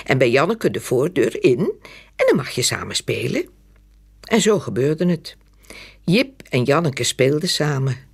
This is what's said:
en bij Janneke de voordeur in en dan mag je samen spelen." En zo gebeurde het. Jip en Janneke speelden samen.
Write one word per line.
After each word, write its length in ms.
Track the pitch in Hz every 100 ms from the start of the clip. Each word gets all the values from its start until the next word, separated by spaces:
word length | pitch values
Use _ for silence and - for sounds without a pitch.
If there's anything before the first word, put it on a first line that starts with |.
| -
en 120 | 131
bij 120 | 123
Janneke 420 | 123 170 226 156
de 100 | 110
voordeur 640 | - 123 156 160 - -
in 280 | - - 247 440 - - - -
en 100 | 508
dan 80 | 240
mag 140 | 131
je 120 | -
samen 340 | 117 - - -
spelen." 540 | - - - 294 - - _ _ _ _ _ _
En 200 | - 220
zo 180 | 208 196
gebeurde 460 | 120 104 139 156 180
het. 320 | 160 - - _ _ _ - - -
Jip 380 | - 202 269 - -
en 140 | 131
Janneke 400 | 120 147 165 -
speelden 460 | 117 - 127 151 175
samen. 480 | - 147 135 135 127 -